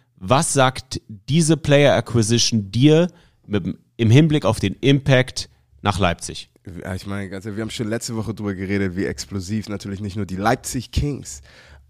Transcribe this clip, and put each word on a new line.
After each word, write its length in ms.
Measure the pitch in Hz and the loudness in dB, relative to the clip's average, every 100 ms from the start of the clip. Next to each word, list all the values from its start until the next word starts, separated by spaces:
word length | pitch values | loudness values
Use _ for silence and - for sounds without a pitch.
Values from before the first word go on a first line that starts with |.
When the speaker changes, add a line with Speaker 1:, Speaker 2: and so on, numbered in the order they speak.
| _ _ | _ _
Speaker 1:
was 380 | 92 131 170 | 0 0 2
sagt 480 | 139 127 - - - - | 2 2 0 -10 -12 -12
diese 500 | 104 - 156 156 156 | -14 0 2 4 2
Player 360 | 147 143 143 | 4 6 6
Acquisition 760 | 98 - 117 104 117 - 113 98 | 4 2 0 2 2 2 0 -2
dir 380 | 107 147 156 175 - _ _ - | 4 6 6 2 -4 _ _ -6
mit, 300 | 101 85 - _ - | -4 -4 -10 _ 0
im 120 | 113 | 6
Hinblick 360 | 127 160 147 92 | 6 6 4 0
auf 120 | 110 | 0
den 160 | 98 87 | -2 0
Impact 720 | 117 143 139 127 127 - - _ _ _ | 2 2 4 2 2 -6 -12 _ _ _
nach 160 | 101 95 | -2 0
Leipzig? 500 | 92 85 - 76 - _ - 85 | 0 -2 -10 -14 -18 _ -20 -14
Speaker 2:
Ja, 120 | - | -10
ich 120 | 95 98 | -10 -10
meine, 220 | 101 98 | -10 -10
ganz 160 | 95 | -12
ehrlich, 140 | 107 101 | -10 -8
wir 40 | |
haben 80 | 113 | -8
schon 180 | - 107 | -6 -6
letzte 280 | 113 - 113 | -6 -6 -8
Woche 160 | 107 | -8
drüber 220 | 98 104 | -6 -6
geredet, 420 | 92 95 101 98 90 | -6 -2 -2 -2 -2
wie 80 | |
explosiv 640 | 82 101 - 98 87 107 101 | -4 -6 -10 -10 -6 -6 -6
natürlich 320 | 101 101 98 | -10 -10 -8
nicht 160 | 104 104 | -8 -8
nur 80 | |
die 120 | 92 92 | -6 -2
Leipzig 560 | 107 127 - 139 - | 0 0 -4 -10 -6
Kings, 500 | - 147 131 - - - - - - | -4 -4 -6 -12 -18 -20 -20 -20 -16